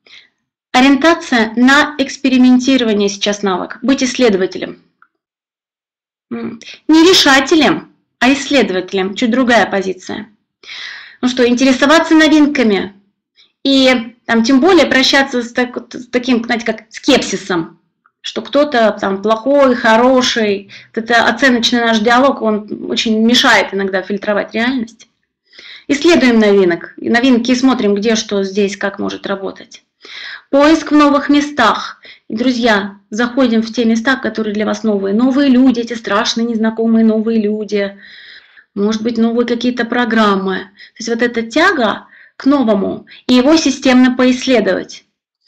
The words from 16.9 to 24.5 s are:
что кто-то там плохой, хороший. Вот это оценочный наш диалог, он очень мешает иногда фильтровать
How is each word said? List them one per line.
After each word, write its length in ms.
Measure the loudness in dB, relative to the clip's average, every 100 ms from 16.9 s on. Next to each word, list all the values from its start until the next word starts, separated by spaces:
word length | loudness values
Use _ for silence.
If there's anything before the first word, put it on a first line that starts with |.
| -10 0 0 0 -8 -6 -6 -6 -14 _ _ _ _
что 200 | -12 -12
кто-то 560 | -4 -2 0 2 0 0
там 220 | -4 -4
плохой, 540 | -2 -2 0 2 2 2
хороший. 960 | 2 4 4 2 0 -2 -2 -4 -8 -20 -12 -10
Вот 80 |
это 240 | -2 0 0
оценочный 540 | 0 0 0 0 -2
наш 180 | 0 0
диалог, 420 | 2 2 2 0
он 460 | -2 -4 -6 -12 -8
очень 340 | -6 -2 0
мешает 500 | 2 2 2 2 0
иногда 280 | -4 -4 -4
фильтровать 520 | -6 -8 -4 -4 -4